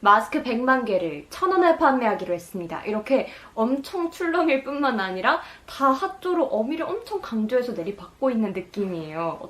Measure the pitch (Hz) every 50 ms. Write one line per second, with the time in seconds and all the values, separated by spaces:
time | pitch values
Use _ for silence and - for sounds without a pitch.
0 | - 202 202 214 220 - - 311 - 247 240 226 247 254 262 262 247 214 175 180
1 | 175 165 151 147 147 - - - - 370 381 381 370 349 330 320 330 294 269 254
2 | 240 220 202 185 185 180 175 175 170 - - 190 175 165 170 - - - 208 214
3 | 208 - 269 254 - - - - - - - - 226 233 262 277 277 - - 381
4 | 339 330 - - 359 330 330 349 339 320 277 269 269 - 277 285 285 269 247 220
5 | 196 190 185 185 185 233 294 330 - - - - - - - - 269 269 262 262
6 | - 381 381 - - 370 359 339 320 - - 208 220 240 311 330 320 - 359 440
7 | 466 - 427 403 - - - 220 214 214 247 254 247 247 226 - 165 175 202 -
8 | - - - _ - 262 254 226 220 208 190 190 185 - - - 202 190 185 170
9 | 160 156 156 160 165 165 151 - - 170